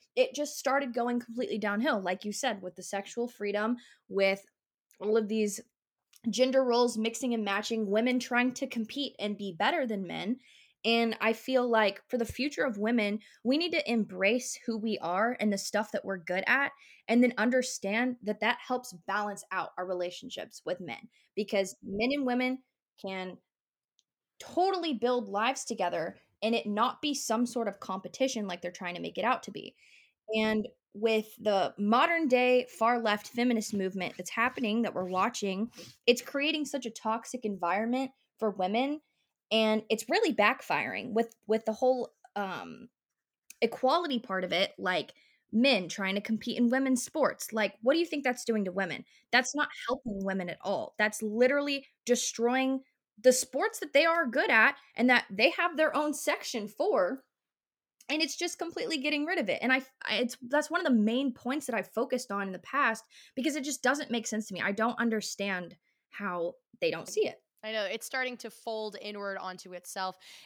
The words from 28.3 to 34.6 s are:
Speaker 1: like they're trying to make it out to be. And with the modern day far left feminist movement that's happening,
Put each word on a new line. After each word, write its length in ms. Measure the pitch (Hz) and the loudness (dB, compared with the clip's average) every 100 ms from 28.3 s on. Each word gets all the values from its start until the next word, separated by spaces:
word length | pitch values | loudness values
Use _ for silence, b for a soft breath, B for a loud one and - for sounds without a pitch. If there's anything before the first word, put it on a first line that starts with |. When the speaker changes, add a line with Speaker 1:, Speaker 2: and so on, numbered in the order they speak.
| 226 202 | 0 -4
Speaker 1:
like 140 | 175 | -6
they're 100 | 180 | -8
trying 240 | 180 180 175 | -8 -8 -6
to 60 | |
make 180 | 165 - | -8 -2
it 60 | 208 | 0
out 180 | 254 | 0
to 80 | - | -4
be. 240 | - - b b b b b - 220 | -12 -14 b b b b b -4 0
And 320 | 220 214 208 - _ 202 | 2 0 -2 -10 _ -2
with 320 | 220 220 214 - | 2 2 0 -4
the 360 | 202 196 165 - | 2 2 2 0
modern 500 | 202 233 320 339 320 | 2 4 4 4 4
day 380 | 247 247 254 247 - | 4 6 4 2 0
far 200 | 226 240 | 2 4
left 280 | 226 208 - | 2 0 -2
feminist 460 | - 247 233 214 202 | 0 2 2 0 -2
movement 400 | 190 190 180 - | -2 -2 -6 -6
that's 140 | 180 | -8
happening, 500 | - 240 254 | 0 0 0